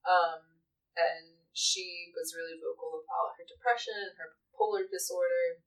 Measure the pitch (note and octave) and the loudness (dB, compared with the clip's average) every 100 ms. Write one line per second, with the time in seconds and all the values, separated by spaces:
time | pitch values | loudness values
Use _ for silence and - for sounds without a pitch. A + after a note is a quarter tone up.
0 | F3+ F3+ E3 D#3+ D#3+ _ _ _ _ E3+ | 6 6 4 -2 _ _ _ _ _ 2
1 | E3 E3 E3 _ _ - - G3 F#4 F4 | 2 2 -12 _ _ -2 0 0 -4 -12
2 | F3 E4+ D#4+ E4 E4 E4 - - B4 A#4+ | -12 -8 -8 -6 -8 -6 -8 -6 -6 -8
3 | - - - - B4+ - B4 A#4+ - G#4 | -4 0 0 -4 -18 -2 2 2 0 -6
4 | F#4+ - D#4+ _ _ - A4 G4+ F#4+ F4+ | -8 -10 -16 _ _ 0 2 2 -2 -4
5 | - C5+ C5 C5 B4+ B4+ | -4 0 2 2 0 -2